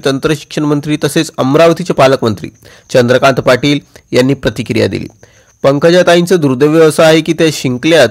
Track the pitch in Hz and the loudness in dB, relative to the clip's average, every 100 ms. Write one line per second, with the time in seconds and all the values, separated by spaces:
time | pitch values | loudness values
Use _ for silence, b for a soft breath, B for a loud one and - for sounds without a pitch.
0 | 143 135 156 151 - - 147 147 151 151 | -4 -4 -4 -6 -8 -6 -4 -4 -4 -4
1 | 147 165 151 - 131 151 170 165 175 - | -4 -4 -4 -4 0 2 2 2 -4 0
2 | 135 135 117 104 - - B B B 131 | 2 2 -2 -4 -10 -18 B B B 0
3 | 120 123 139 131 135 123 143 143 - b | 2 2 2 0 0 0 0 -4 -6 b
4 | b 123 131 135 135 117 113 113 104 95 | b -2 0 -2 -4 -6 -4 -2 -2 -4
5 | - _ b b b b 139 139 165 180 | -12 _ b b b b -2 2 2 2
6 | 180 175 175 185 143 127 147 160 156 - | 4 2 2 0 0 0 2 4 2 4
7 | 160 160 160 165 160 147 135 123 160 165 | 2 2 0 -2 -2 -2 -6 -4 0 2
8 | 120 | 2